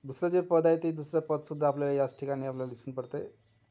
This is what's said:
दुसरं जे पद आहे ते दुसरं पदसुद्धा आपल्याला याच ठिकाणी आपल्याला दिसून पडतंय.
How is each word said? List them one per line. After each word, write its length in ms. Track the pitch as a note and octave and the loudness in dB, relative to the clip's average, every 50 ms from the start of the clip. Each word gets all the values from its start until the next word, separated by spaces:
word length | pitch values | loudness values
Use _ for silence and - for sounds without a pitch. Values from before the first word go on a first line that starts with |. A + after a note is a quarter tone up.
| - | -10
दुसरं 260 | C3+ C3+ - F3+ F3 | -12 -6 -2 -2 2
जे 100 | F3 F#3 | 2 2
पद 260 | F3 F3+ F3 E3 D#3+ | 2 4 2 4 6
आहे 100 | E3 E3 | 6 4
ते 160 | D#3+ E3 E3 | 4 2 -2
दुसरं 280 | D#3+ D#3 D3 D3 - D#3+ | -4 -4 -8 -2 -2 -2
पदसुद्धा 480 | D#3 - D#3 D3 D3+ - D#3 D3 D3+ C#3+ | 0 0 -4 -4 -2 -8 -4 2 2 2
आपल्याला 260 | C#3 C#3+ C#3+ C#3+ C#3 | 2 2 0 0 2
याच 260 | C#3 C#3 C3 - - | 0 0 -2 -2 -8
ठिकाणी 260 | C#3+ C#3 C#3 C3+ C3+ | -6 -6 -4 -4 -4
आपल्याला 240 | C3+ C3 C3 B2+ B2+ | -6 -6 -6 -8 -8
दिसून 240 | B2 A#2 - C#3 B2+ | -10 -12 -12 -10 -8
पडतंय. 320 | C3 B2+ B2+ - D3 - - _ _ _ _ _ _ _ _ | -8 -8 -8 -8 -8 -8 -10 _ _ _ _ _ _ _ _